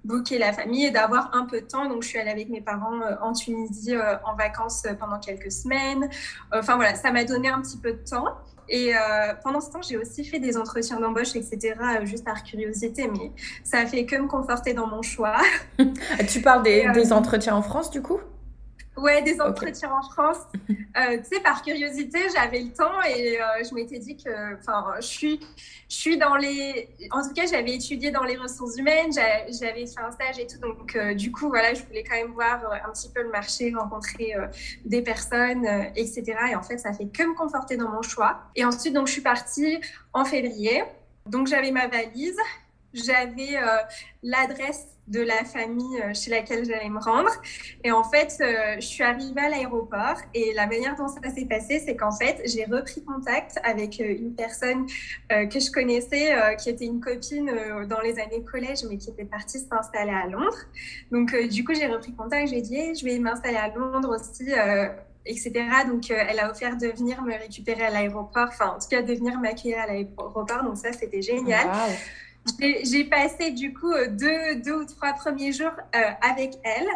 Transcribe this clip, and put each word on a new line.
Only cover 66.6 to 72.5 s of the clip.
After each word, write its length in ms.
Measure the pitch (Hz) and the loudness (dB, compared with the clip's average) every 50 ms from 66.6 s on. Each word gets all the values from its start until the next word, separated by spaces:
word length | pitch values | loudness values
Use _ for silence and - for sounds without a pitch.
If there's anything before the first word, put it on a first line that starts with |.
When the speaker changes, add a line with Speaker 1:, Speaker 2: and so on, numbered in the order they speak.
| 254 247 240 | -4 -4 -2
Speaker 1:
de 120 | 240 240 233 | 0 -2 -2
venir 340 | 226 233 247 240 254 262 | -2 0 -2 -2 -2 -2
me 160 | 262 240 220 220 | -4 -4 -4 -6
récupérer 460 | 220 214 - - 202 240 226 226 226 | -8 -12 -14 -8 -4 -4 -2 0 0
à 60 | 220 | 2
l'aéroport, 580 | 208 208 202 202 202 208 208 - - 240 240 240 | 2 2 0 0 -2 -6 -8 -2 2 2 2 2
enfin, 260 | - - 214 185 - | 2 0 0 0 0
en 40 | - | -4
tout 80 | - - | -2 0
cas, 140 | 262 247 | 2 2
de 120 | 240 - 240 | 2 2 0
venir 240 | 233 233 247 247 247 | 0 0 -2 0 0
m'accueillir 400 | 247 214 226 - - 240 226 226 | 0 -2 -2 -2 -2 -2 -2 0
à 80 | 220 | -2
l'aéroport. 800 | 214 202 202 202 196 - - - - - 214 208 202 233 254 262 | -2 -2 -4 -4 -6 -6 -10 -10 -6 -4 -4 -4 -2 -2 -2 0
Donc, 140 | 233 208 202 | -2 -2 -4
ça, 140 | - 233 | -6 -6
c'était 300 | 240 - 226 208 - 196 | -4 -4 -6 -4 -2 -4
génial. 420 | 196 214 247 247 254 247 220 220 - 180 | 0 0 0 0 2 4 4 4 4 4
Speaker 2:
Waouh. 240 | 190 214 226 214 190 - - - - - - - - _ _ - | 2 2 2 0 -2 -4 -6 -12 -14 -16 -18 -20 -20 _ _ -6